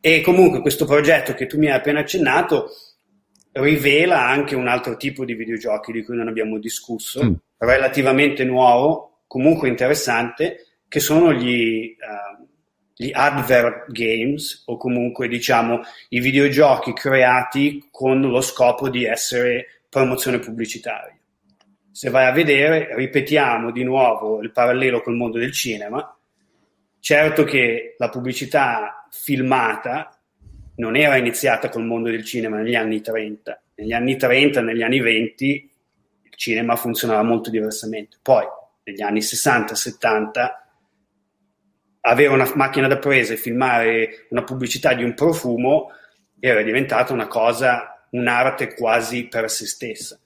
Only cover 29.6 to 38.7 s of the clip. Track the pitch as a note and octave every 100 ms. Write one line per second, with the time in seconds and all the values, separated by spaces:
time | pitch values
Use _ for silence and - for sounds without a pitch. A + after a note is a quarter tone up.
29.6 | A2+ - B2+ C3+ D#3 _ _ _ - -
30.6 | - - A2+ B2 D3+ C3+ A#2+ A#2 C#3 A2+
31.6 | C3+ A#2 A2+ A#2 A#2 A2+ A2 B2 A2 G#2+
32.6 | A2 A#2+ A2 G#2+ G#2+ A2 G#2+ G#2+ - -
33.6 | _ - G#2+ A#2 B2 C3 C3 B2+ D3 C#3+
34.6 | A2+ A2+ A2+ C3 A#2 A2 A2 - C3+ C#3+
35.6 | - _ _ _ _ _ _ - - A2
36.6 | A#2 A#2 A#2+ A2+ A#2+ G#2+ A2 A2+ A2 A2
37.6 | G#2+ A2 A2 G#2+ G#2+ _ - C3+ - -
38.6 | -